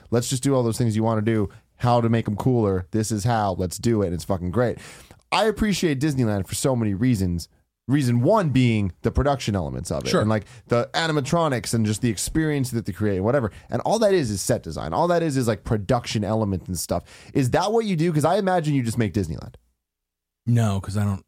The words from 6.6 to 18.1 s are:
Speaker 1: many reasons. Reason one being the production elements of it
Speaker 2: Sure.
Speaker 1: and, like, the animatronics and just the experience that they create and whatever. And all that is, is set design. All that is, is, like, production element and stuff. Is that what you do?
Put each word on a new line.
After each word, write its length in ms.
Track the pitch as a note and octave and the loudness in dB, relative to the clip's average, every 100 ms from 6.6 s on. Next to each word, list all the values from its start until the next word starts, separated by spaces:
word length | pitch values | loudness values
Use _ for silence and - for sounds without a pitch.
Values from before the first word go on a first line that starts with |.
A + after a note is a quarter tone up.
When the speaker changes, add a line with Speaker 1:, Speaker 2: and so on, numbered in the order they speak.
| C#3+ B2+ | 0 0
Speaker 1:
many 180 | A2 | 0
reasons. 540 | F#2+ B2+ A#2 F#2+ F2 - _ _ _ - | 0 2 2 0 -2 -6 _ _ _ -2
Reason 340 | C#3 B2+ A#2+ | 0 2 2
one 280 | C3 A3 E3+ | 4 4 4
being 400 | C3 B2 A2 G2+ - | 4 4 4 0 -2
the 100 | A#2 | -2
production 440 | - C#3 C#3 - G2+ | 0 0 0 0 -2
elements 340 | D2 B1+ - | -2 -6 -6
of 140 | C#2+ - | -4 0
it 40 | |
Speaker 2:
Sure. 120 | F3+ | 0
Speaker 1:
and, 80 | G#2+ | 2
like, 160 | A2 - - - | 0 -2 -14 -2
the 220 | A#2+ B2 | -2 0
animatronics 800 | - E3 D3+ C3 E3+ D#3+ B2 - | -2 0 0 0 0 2 0 -2
and 120 | A#2 G#2+ | 0 0
just 160 | G#2 | 0
the 80 | B2 | -2
experience 600 | G2+ - D#3 D#3 D3 B2+ | -2 -4 -2 0 -2 -2
that 140 | A#2 G#2 | -4 -6
they 80 | |
create 220 | F#2 G#2+ F#2+ | -4 -2 0
and 80 | G2+ | 0
whatever. 260 | C#3 A2 - - | 0 0 -6 -8
And 120 | - | -6
all 160 | - G#3 | -2 0
that 140 | G#3+ | 2
is, 160 | F#3+ B2+ | 2 0
is 100 | G2+ | -2
set 200 | - A#2 | -2 -2
design. 300 | E2+ D2+ B1 | -4 -8 -4
All 140 | E2+ E3+ | 0 2
that 160 | F3 | 2
is, 120 | E3 C3+ | 0 0
is, 120 | A#2+ | 0
like, 160 | G#2+ | -2
production 600 | - A2+ F#2+ A#2+ - A2+ | -2 -2 0 -2 -2 -4
element 440 | G2 A2 G#2 F#2 - | 0 0 0 -2 -4
and 100 | F2+ | -8
stuff. 260 | - E2+ - - - | -4 -4 -6 -16 -6
Is 160 | - C3 | -2 0
that 200 | C#3+ F#3+ | 0 2
what 120 | A3+ A3 | 0 0
you 100 | F3 | 0
do? 180 | E3+ | 2